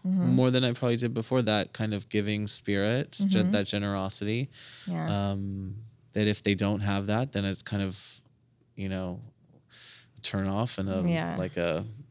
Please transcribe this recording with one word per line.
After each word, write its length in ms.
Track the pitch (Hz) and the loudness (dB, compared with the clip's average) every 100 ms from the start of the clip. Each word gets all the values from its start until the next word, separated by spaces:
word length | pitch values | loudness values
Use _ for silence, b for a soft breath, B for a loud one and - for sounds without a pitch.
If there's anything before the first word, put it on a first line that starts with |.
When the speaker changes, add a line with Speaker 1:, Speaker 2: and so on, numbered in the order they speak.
| 185 | 0
Speaker 1:
Mm-hmm. 300 | 185 123 127 | 2 4 6
Speaker 2:
more 160 | 127 | 6
than 140 | 127 127 | 6 2
I 80 | |
probably 240 | 120 123 117 | 2 2 2
did 160 | 120 | 0
before. 280 | 113 113 131 | -2 0 2
That 300 | 110 104 90 | 4 2 2
kind 220 | - 110 | -2 -2
of 160 | 104 - | -2 -2
giving 360 | 107 101 104 104 | 0 0 0 -2
spirit, 640 | - - 101 104 123 151 | -2 0 2 2 0 -2
ge-, 220 | - 196 185 | 0 2 4
Speaker 1:
Mm-hmm. 160 | 90 | 4
Speaker 2:
that 160 | 104 98 | 2 0
generosity. 800 | 101 101 98 95 - 104 117 139 B B B B | 0 0 -2 -2 -2 -2 -2 -4 B B B B
Speaker 1:
Yeah. 460 | 170 160 101 101 | -4 -2 0 0
Speaker 2:
Um, 440 | 98 98 98 95 101 - _ _ | -2 -4 -6 -8 -10 -16 _ _
that 160 | 104 107 | 0 0
if 160 | 101 | 2
they 100 | 104 95 | 2 2
don't 260 | 101 104 | 2 0
have 260 | 104 98 98 | 0 0 0
that, 240 | 110 135 | 0 0
then 140 | 104 98 | -2 -2
it's 160 | 92 | -4
kind 180 | - 101 | -4 -2
of, 400 | 98 92 - - _ _ _ _ _ - | -2 -6 -14 -20 _ _ _ _ _ -8
you 120 | 98 | -4
know, 300 | 95 92 98 117 _ _ - _ B B B B - | -4 -6 -8 -14 _ _ -20 _ B B B B -10
a 60 | |
turn 260 | - 98 95 | -4 -2 0
off 300 | 101 123 - | 0 -2 -2
and 100 | 95 | -2
a, 160 | 95 90 | 0 2
Speaker 1:
Yeah. 260 | 82 85 82 | 0 -2 -2
Speaker 2:
like 200 | 92 90 | -4 0
a, 260 | 85 80 110 110 - | 0 0 -4 -12 -20